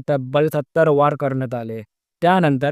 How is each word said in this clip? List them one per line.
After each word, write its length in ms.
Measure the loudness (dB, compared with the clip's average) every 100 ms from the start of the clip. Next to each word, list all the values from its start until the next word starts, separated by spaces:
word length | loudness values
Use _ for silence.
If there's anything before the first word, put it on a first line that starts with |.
| -2
तब्बल 380 | -4 -2 -2 0
सत्तर 400 | -2 -4 0 2
वार 280 | 4 2 0
करण्यात 340 | -4 -4 -4
आले. 280 | -8 -8 -12 -14 _ _ _
त्यानंतर 500 | 2 4 2 2 -2